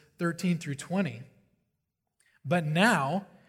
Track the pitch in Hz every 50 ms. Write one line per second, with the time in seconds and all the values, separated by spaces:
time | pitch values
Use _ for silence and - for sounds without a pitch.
0 | _ _ _ - 175 170 165 165 - 185 175 160 - 147 139 135 - - 175 196
1 | 196 143 113 117 127 - _ _ _ _ _ _ _ _ _ _ _ _ _ _
2 | _ _ _ _ _ _ _ _ - 135 165 175 165 151 151 170 196 233 226 160
3 | 139 135 160 196 196 - - - _